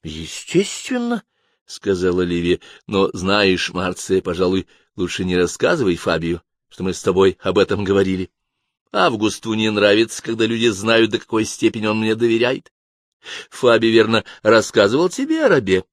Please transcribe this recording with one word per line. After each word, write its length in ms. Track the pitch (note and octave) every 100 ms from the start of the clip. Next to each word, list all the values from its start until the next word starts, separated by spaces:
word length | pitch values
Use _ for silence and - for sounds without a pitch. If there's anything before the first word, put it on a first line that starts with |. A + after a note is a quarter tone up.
"Естественно", 1200 | - D#2+ D#2+ - - E3+ G3+ - - B3+ A#3+ A#3+ _ _ _ _ _
сказала 560 | - G2+ F#2 F#2 F2+
Ливия, 380 | F2+ F2 E2+ F2 - - -
"но, 240 | G2+ F#2+
знаешь, 580 | - F2+ G#2 G2+ F2+ -
Марция, 500 | F2+ F2+ F2+ - F#2+
пожалуй, 460 | F#2 E2+ F#2 F#2+ - _ _ -
лучше 260 | F2+ -
не 140 | F#2 F2+
рассказывай 580 | F2 - C3+ F3 G#2+ E2+
Фабию, 460 | - E2 E2 F2 _ _ _
что 160 | -
мы 100 | F#2
с 80 | F2
тобой 360 | - F#2 F#2+ -
об 180 | F#2+ F#2
этом 260 | F#2+ G2+ G2
говорили". 440 | G2 F#2+ F#2 F#2 _ _ _ _ _ _
Августу 640 | G#3 F3+ A2 G#2+ - A2+
не 160 | A2 A2
нравится, 520 | G#2 G#2 G#2 A2+ -
когда 240 | - A2+ A2+
люди 220 | A2+ A#2
знают, 440 | F#2+ G#2+ A2+ A2+
до 80 | G#2+
какой 260 | - A2+ A2
степени 420 | - A2+ G#2+ G#2+
он 120 | A2
мне 160 | A2 A2
доверяет. 560 | A#2 A2+ A#2+ C3+ _ _ _ _ _ _ - - -
Фаби, 380 | - B2 A2+ A2+
верно, 360 | A2+ G#2+ A2+ - -
рассказывал 680 | G#2+ A2 G#2 A2+ G2+ B2+ F3
тебе 360 | - C#4+ D#4+ C#4+
о 40 |
рабе? 340 | D#3 G2 F#2 -